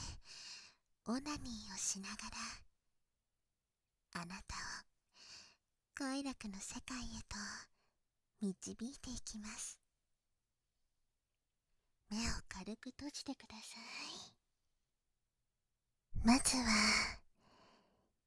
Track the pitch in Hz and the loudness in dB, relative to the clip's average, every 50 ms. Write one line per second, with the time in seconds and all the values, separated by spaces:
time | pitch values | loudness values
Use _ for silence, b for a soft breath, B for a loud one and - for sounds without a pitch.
0 | - - - B B B B B B B B B B B B B B B _ _ | -6 -6 -8 B B B B B B B B B B B B B B B _ _
1 | _ - 233 269 285 294 294 285 269 254 233 214 214 208 190 190 - - - 190 | _ 0 0 0 0 -2 -2 -2 -4 -4 -6 -6 -6 -8 -4 -2 0 0 0 0
2 | 190 202 214 214 208 214 220 226 226 233 - - - - _ _ _ _ _ _ | -4 -6 -6 -6 -8 -8 -6 -6 -6 -6 -8 -10 -14 -18 _ _ _ _ _ _
3 | _ _ _ _ _ _ _ _ _ _ _ _ _ _ _ _ _ _ _ _ | _ _ _ _ _ _ _ _ _ _ _ _ _ _ _ _ _ _ _ _
4 | _ _ - 170 170 175 185 196 - - - - - - - - - - _ _ | _ _ -8 -8 -6 -6 -8 -10 -8 -6 -6 -4 -4 -4 -6 -8 -10 -14 _ _
5 | _ B B B B B B B B B B B B _ _ _ _ _ _ - | _ B B B B B B B B B B B B _ _ _ _ _ _ -2
6 | 277 262 269 277 277 269 254 - - 214 190 196 - - - 254 - - 254 254 | -2 0 0 0 0 -2 -4 -4 -6 -6 -6 -6 -6 -6 -6 -8 -6 -6 -6 -4
7 | 240 233 226 220 - - 214 208 208 202 - - - - _ _ _ _ _ _ | -4 -4 -4 -6 -6 -6 -8 -6 -6 -6 -6 -8 -10 -14 _ _ _ _ _ _
8 | _ _ _ _ _ _ _ _ 214 196 185 - - 190 196 - 220 254 285 - | _ _ _ _ _ _ _ _ 0 0 0 0 -4 -8 -6 -4 -6 -6 -6 -8
9 | - 254 247 - - - - 214 208 214 220 - - - - - _ _ _ _ | -8 -8 -8 -6 -6 -8 -8 -8 -8 -8 -6 -6 -6 -8 -8 -12 _ _ _ _
10 | _ _ _ _ _ _ _ _ _ _ _ _ _ _ _ _ _ _ _ _ | _ _ _ _ _ _ _ _ _ _ _ _ _ _ _ _ _ _ _ _
11 | _ _ _ _ _ _ _ _ _ _ _ _ _ _ _ _ _ _ _ _ | _ _ _ _ _ _ _ _ _ _ _ _ _ _ _ _ _ _ _ _
12 | _ _ 208 220 233 - - - - - - 190 185 196 220 - - 254 - - | _ _ -4 0 0 2 0 0 -2 -6 -8 -6 -6 -6 -8 -8 -8 -12 -10 -8
13 | 277 294 - - - - 262 - - - 214 220 - - - 233 226 - - - | -8 -8 -8 -6 -6 -6 -6 -6 -8 -14 -14 -12 -12 -12 -12 -12 -12 -10 -8 -8
14 | 202 196 185 - - - - _ _ _ _ _ _ _ _ _ _ _ _ _ | -8 -8 -8 -10 -10 -14 -16 _ _ _ _ _ _ _ _ _ _ _ _ _
15 | _ _ _ _ _ _ _ _ _ _ _ _ _ _ _ _ _ _ _ _ | _ _ _ _ _ _ _ _ _ _ _ _ _ _ _ _ _ _ _ _
16 | _ _ - - - 220 247 277 - - 269 254 247 226 214 214 214 214 214 - | _ _ 2 6 10 10 10 10 10 6 6 6 8 8 8 10 10 10 8 8
17 | - - - - - - _ b b b b b b b b b b b b b | 6 2 -2 -6 -12 -20 _ b b b b b b b b b b b b b
18 | b b b _ _ | b b b _ _